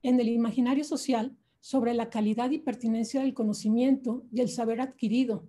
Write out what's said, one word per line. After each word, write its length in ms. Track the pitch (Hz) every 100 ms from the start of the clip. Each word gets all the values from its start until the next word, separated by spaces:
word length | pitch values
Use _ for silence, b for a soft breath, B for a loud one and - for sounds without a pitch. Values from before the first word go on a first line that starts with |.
en 160 | 254 254
el 100 | 226
imaginario 540 | 233 226 262 240 277
social 540 | 294 294 - 233 240 - _ _
sobre 340 | - 269 233
la 160 | 233 226
calidad 400 | 226 214 214 254
y 80 | 302
pertinencia 640 | - 220 226 226 220 269
del 120 | 269
conocimiento 920 | 254 214 - 214 226 262 262 247 247 -
y 80 | 233
el 80 | 247
saber 320 | - 226 226
adquirido. 680 | 262 - 214 233 247 208